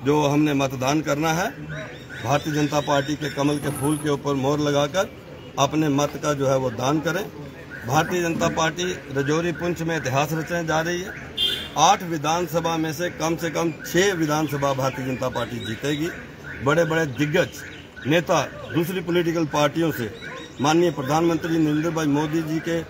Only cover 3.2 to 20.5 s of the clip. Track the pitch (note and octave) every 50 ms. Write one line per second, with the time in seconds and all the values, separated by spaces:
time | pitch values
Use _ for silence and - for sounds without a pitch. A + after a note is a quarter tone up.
3.2 | D3+ D3 - C#3 C#3 D3 D3 C#3+ C#3+ D3 - C#3+ C3 D3 D#3 D3 C#3 D3+ C#3+ C3+
4.2 | C#3 C#3+ C#3+ C3+ B2+ C3+ D3 D3 D3+ D3 C#3+ C#3+ D3 D3 C#3+ F#3 G3+ - - -
5.2 | - - - - - - - - C#3 C3+ C#3+ D#3 D#3 D3+ C3+ C#3+ D3 C#3+ - C#3+
6.2 | D3 D3 D3 C#3 C#3 C3 C#3 C3+ C3 B2+ A2 G#2+ B2+ C3 D3+ D#3+ C#3+ E3 D#3+ F#3
7.2 | G#3+ G#3+ - - - - - - - - - - - A2+ C3 D#3 E3 - F3+ F3+
8.2 | F3 E3 E3 D3 E3+ E3 D#3 E3 D#3+ D#3+ D#3 F3 F3+ F#3 F3+ - - - C3+ C3+
9.2 | C#3 C#3 D3+ E3 E3+ F3 E3 - E3+ F3 E3+ D#3+ E3 D#3+ E3 D#3 B2+ B2+ B2 C#3
10.2 | D3 D3 E3 D#3+ D3+ D3 F3 E3+ E3+ D#3 D#3 D#3 D#3+ E3+ F3 F3 F#3 G#3 - -
11.2 | - - - - - - - - - - - C#3+ D3+ F3 G3+ G#3 F#3+ E3+ E3 D#3
12.2 | C#3 D3+ D#3+ F3 F3+ E3 C#3+ E3+ E3 E3 E3 D#3+ D#3+ D#3+ D3+ D#3 F3 F3 E3 -
13.2 | D#3 D#3+ E3+ D#3+ E3+ E3 D3 D#3+ E3 E3+ D#3 - - - - E3+ F#3+ G3+ F#3+ E3
14.2 | D#3+ D3 D3+ D#3 D#3 C#3 C#3+ C#3+ C#3+ C#3 C3+ C3 C3 C3 B2+ C3+ B2+ C3 C3 A#2
15.2 | C3 B2+ A#2+ B2+ A#2 A2 B2 A2+ - - A2+ - - C#3+ D3+ D3 D#3 F3 - -
16.2 | - - - - - - - - A2 C3+ D3+ E3+ E3+ D#3 D#3+ E3 E3 D3 A#2+ G#2+
17.2 | D3+ D3 D3 F#3 D3+ - - - - - - - - - - - - C3 D#3 F3
18.2 | D#3+ - F3+ D3+ B2+ A2+ - - - - A2 D#3 E3+ D#3 F#3 F#3 E3+ E3+ E3+ F3
19.2 | E3+ E3 D#3+ E3+ E3 C#3 D#3 D3 D3 C#3+ B2+ D#3+ E3+ D#3+ - B2+ A#2+ G#2 - -
20.2 | - - - - - -